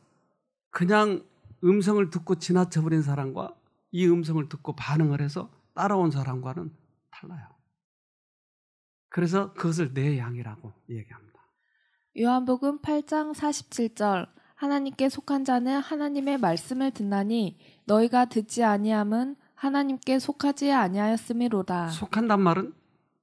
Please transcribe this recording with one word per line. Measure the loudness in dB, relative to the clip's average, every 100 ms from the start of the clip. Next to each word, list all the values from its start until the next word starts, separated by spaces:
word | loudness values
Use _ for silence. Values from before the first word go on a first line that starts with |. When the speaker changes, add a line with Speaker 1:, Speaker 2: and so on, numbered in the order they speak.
| _ _ _ _ _ _ _
Speaker 1:
그냥 | -2 2 4 4 0 -6 _ -20 0
음성을 | 4 4 4 2 2
듣고 | -2 -2 -2
지나쳐버린 | 2 2 2 0 2 2
사람과 | 2 -2 -4 -6 -8 -12 _ _ _
이 | 0 4
음성을 | 4 2 -2 -2
듣고 | -8 -10 -8
반응을 | -2 2 2 2
해서 | -2 -4 -10 _ _
따라온 | -4 0 2 2
사람과는 | 0 -2 -6 -6 -8 -10 -14 _ _ _
달라요. | -20 -18 -18 -18 _ _ _ _ _ _ _ _ _ _ _ _ _ _ _ _
그래서 | -2 0 0 -2
그것을 | -4 -2 0 -2
내 | -2 -2 -2
양이라고 | -4 -8 -10 -14 -16 -20 -14
얘기합니다. | -12 -12 -20 -20 _ _ _ _ _ _ _ _ -2
Speaker 2:
요한복음 | 0 2 0 0 -2 -2
팔 | -2 -2 -2
장 | -2 -4
사십칠 | -4 -4 -4 -6 -4 -4
절. | -2 0 0 -4 _ _ -8
"하나님께 | -2 -2 -2 -2 -2
속한 | -2 -2 -2 0
자는 | 0 0 -2
하나님의 | -2 -4 -4 -2 -2 0
말씀을 | 0 0 -2 -4 -2
듣나니 | -2 -2 -2 0 0 -2 -6 -16 _ 0
너희가 | 2 4 4 2
듣지 | 0 -4 0
아니함은 | 2 2 2 0 0 0 -2 -6 _
하나님께 | _ -2 0 0 -2 0 0
속하지 | 0 -2 -2 0 2
아니하였음이로다." | 2 2 2 0 0 -2 -2 0 0 0 -2 -4
Speaker 1:
속한단 | -6 -4 0 2 4
말은 | 4 4 0 -10 _ _ _ _